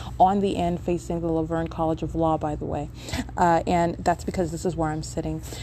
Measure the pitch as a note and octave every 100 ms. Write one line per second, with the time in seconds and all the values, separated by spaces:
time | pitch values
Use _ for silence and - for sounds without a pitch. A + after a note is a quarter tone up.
0 | - - F#3 G3+ G3 - F3 F3 - E3+
1 | - E3+ E3+ D#3+ D#3+ E3 D#3+ - D#3+ E3
2 | D#3 D#3+ D#3+ D#3 D#3 C#3+ D#3 D3+ D3+ -
3 | - - - - F3 E3 - F3 E3+ -
4 | F3 E3+ - F#3+ E3 E3 F#3 D#3+ D#3 D#3
5 | - - D#3 D#3 - -